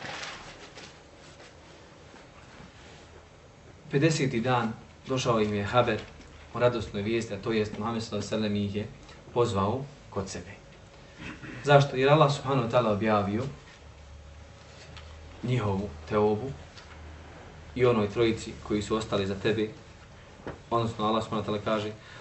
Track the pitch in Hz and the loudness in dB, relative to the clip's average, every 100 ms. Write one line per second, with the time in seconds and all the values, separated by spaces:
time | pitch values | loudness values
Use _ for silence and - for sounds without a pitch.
0 | - - - - - - - - - - | -10 -10 -10 -12 -16 -18 -18 -18 -18 -20
1 | - - - - - - - - - - | -20 -20 -20 -20 -20 -20 -20 -20 -20 -20
2 | - - - - - 67 - - - - | -20 -20 -20 -20 -20 -20 -20 -20 -20 -20
3 | - - - - - - - - - 143 | -20 -20 -20 -20 -20 -20 -20 -20 -2 4
4 | 160 151 135 117 123 127 156 - - - | 4 4 2 2 2 2 0 -4 -12 -16
5 | - 131 131 113 104 104 101 123 117 107 | -4 0 2 2 2 0 2 4 4 2
6 | - - - - - 117 120 110 95 104 | -4 -16 -20 -20 -14 0 2 2 -2 -4
7 | 101 117 110 98 113 110 104 - 107 113 | 0 0 -2 -4 -2 0 0 -2 -4 -4
8 | 110 104 101 113 107 104 101 101 104 - | -4 -4 -2 -2 0 0 -2 -2 -6 -10
9 | - - - 120 113 98 98 127 143 - | -18 -20 -4 2 2 2 0 0 -6 -12
10 | - 101 95 95 - - - - - - | -8 -6 -6 -8 -12 -16 -20 -20 -20 -20
11 | - - - - - 120 131 143 139 131 | -20 -16 -14 -12 -12 -4 6 8 8 4
12 | 135 156 143 - 127 131 117 123 117 101 | 6 8 6 4 0 0 4 4 4 4
13 | 110 107 95 107 139 - - - - - | 4 4 2 0 -4 -8 -16 -20 -20 -20
14 | - - - - - - - - - - | -20 -20 -20 -20 -20 -20 -20 -20 -18 -18
15 | - - - - 127 123 104 98 101 - | -16 -18 -18 -10 -2 0 0 0 -2 -8
16 | - 104 107 107 131 143 - - - - | -2 2 4 2 -2 -8 -14 -18 -18 -18
17 | - - - - - - - 123 123 113 | -16 -16 -18 -18 -18 -18 -10 4 6 6
18 | 101 120 113 110 - - - 104 101 110 | 2 2 2 2 -4 -10 -2 -2 0 -2
19 | 110 104 98 98 113 107 107 - - - | 0 -2 0 0 0 0 0 -4 -18 -20
20 | - - - - - - - 117 110 - | -20 -20 -20 -14 -12 -12 -2 0 0 0
21 | 107 110 110 110 101 104 110 110 104 107 | 0 0 0 -4 -2 -4 0 -2 -2 -8
22 | - - | -14 -18